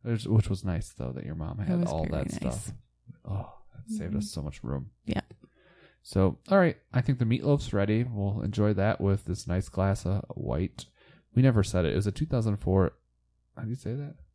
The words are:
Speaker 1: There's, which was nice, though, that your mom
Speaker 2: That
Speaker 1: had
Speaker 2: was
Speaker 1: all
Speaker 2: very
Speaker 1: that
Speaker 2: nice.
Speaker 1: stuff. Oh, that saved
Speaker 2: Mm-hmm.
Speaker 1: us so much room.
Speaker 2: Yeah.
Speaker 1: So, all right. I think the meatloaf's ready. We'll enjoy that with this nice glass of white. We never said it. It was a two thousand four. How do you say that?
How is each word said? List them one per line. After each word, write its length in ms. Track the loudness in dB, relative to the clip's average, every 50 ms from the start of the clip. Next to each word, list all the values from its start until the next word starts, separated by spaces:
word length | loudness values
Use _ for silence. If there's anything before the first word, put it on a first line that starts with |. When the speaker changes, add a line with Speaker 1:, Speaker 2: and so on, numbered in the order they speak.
Speaker 1:
There's, 240 | _ -2 -2 -2 0 2
which 220 | 4 4 4 2
was 140 | -2 -4 -2
nice, 260 | -4 -4 -4 -4 -8 -10
though, 180 | -10 -8 -8
that 140 | -8 -8 -10
your 100 | -10 -8
mom 220 | -8 -8 -8 -6 -6
Speaker 2:
That 100 | -2 -2
Speaker 1:
had 120 | 0 0
Speaker 2:
was 80 | 0 0
Speaker 1:
all 160 | -2 -2 -2
Speaker 2:
very 180 | -2 -2 -4 -4
Speaker 1:
that 180 | -4 -6 -4
Speaker 2:
nice. 140 | -4 -4 -4 -4 -8
Speaker 1:
stuff. 100 | -10 -12 -14 -18 _ _ _ _ -20 -20 _ _
Oh, 280 | -8 -6 -6 -6 -8 -14 -20 -20 -20 _
that 160 | -20 -10 -8
saved 180 | -8 -6 -6 -4
Speaker 2:
Mm-hmm. 60 | -4 -4
Speaker 1:
us 120 | -4 -4
so 100 | -6 -8 -8
much 200 | -8 -8 -10 -6
room. 280 | -6 -6 -6 -6 -10 _ _ _
Speaker 2:
Yeah. 180 | -4 -4 -4 -4 _ -20 _ -20 _ _ _ _ _ _ _ -20 -20 _ _ _
Speaker 1:
So, 340 | -2 2 4 4 4 2 -2 _ 4
all 100 | 4 6
right. 180 | 6 6 2 -2 _ _ -2
I 80 | 0
think 160 | 2 2 2 2
the 60 | 2
meatloaf's 480 | 2 2 2 4 2 2 2 0 -2 0
ready. 300 | 0 2 2 2 2 0
We'll 360 | -2 -2 -2 -2 0 -2 -2
enjoy 320 | -2 -2 0 2 2 2 4
that 260 | 4 2 2 2 2
with 240 | 2 2 2 2 0
this 200 | -4 -6 -4 -2 -2
nice 200 | -2 -2 -2 -2
glass 380 | -2 0 2 2 2 0 0
of 180 | -2 -2 -2 -4 -6
white. 560 | -10 -8 -4 -4 -2 -2 -2 -2 -4 -10 -18 _ _ _ _ _ -20 -20 _ _ _
We 80 | 6
never 220 | 6 6 6 6 2
said 200 | 4 2 2 2
it. 60 | 2 2
It 20 |
was 120 | 2 0 0
a 40 | -2
two 140 | -2 -4 -2
thousand 300 | 0 0 0 0 -2 -2
four. 360 | 0 2 4 4 4 4 0 _ _ _ _ _ _ _ _ _ _ _ _ -10
How 60 | -8
do 60 | -8
you 60 | -8
say 180 | -8 -6 -8 -6
that? 200 | -6 -8 -10 -14 -18 -20 _